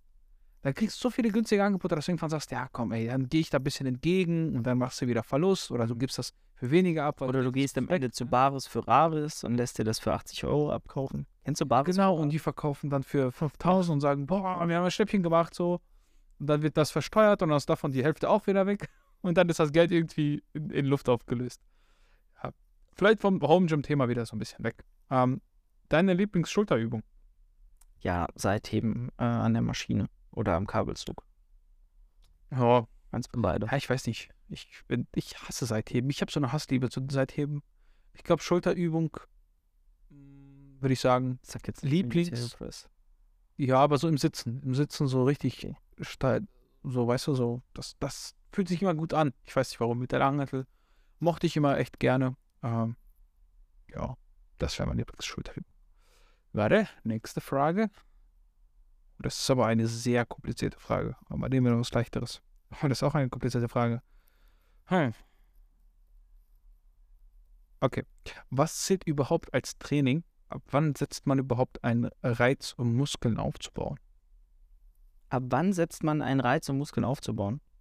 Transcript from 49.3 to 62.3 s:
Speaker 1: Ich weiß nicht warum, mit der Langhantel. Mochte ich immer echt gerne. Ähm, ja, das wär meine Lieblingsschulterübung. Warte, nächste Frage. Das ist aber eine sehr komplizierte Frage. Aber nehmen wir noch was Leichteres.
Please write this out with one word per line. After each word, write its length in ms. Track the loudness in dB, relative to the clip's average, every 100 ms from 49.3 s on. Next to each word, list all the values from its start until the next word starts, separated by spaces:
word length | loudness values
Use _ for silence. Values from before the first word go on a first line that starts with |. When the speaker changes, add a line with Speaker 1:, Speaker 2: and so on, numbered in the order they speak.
| -2
Speaker 1:
Ich 120 | -4 -2
weiß 140 | -2
nicht 100 | -2
warum, 200 | -2 -2
mit 120 | -2
der 80 | 0
Langhantel. 460 | 2 0 -2 -6 -10 _ _ _ _ _
Mochte 260 | 0 2 0
ich 100 | 2
immer 220 | 2 2
echt 220 | -2 0
gerne. 360 | 2 2 0 -4 _ _
Ähm, 320 | -4 -2 -2 -6 -16 _ _ _ _ -20 -20 _ -16
ja, 220 | -10 -10 -10 _ _ _ -6
das 220 | -6 -4
wär 80 | -4
meine 140 | -4
Lieblingsschulterübung. 680 | -6 -10 -10 -10 -12 -14 -16 _ _ _ _ _ _ _ _
Warte, 340 | -2 4 4 2 -6
nächste 360 | -6 -6 -6 -10
Frage. 500 | -4 0 0 0 -2 -6 _ -20 _ _ _ _ _ _ _ _ _ -10
Das 180 | -8 -4
ist 120 | 0
aber 160 | 2 4
eine 180 | 2 0
sehr 380 | -2 0 0 0
komplizierte 540 | -6 -8 -4 -6 -6
Frage. 360 | -4 -4 -4 -8 -10
Aber 180 | -6 0
nehmen 180 | 2 2
wir 60 |
noch 80 | 2
was 120 | 0
Leichteres. 480 | -4 -4 -6 -8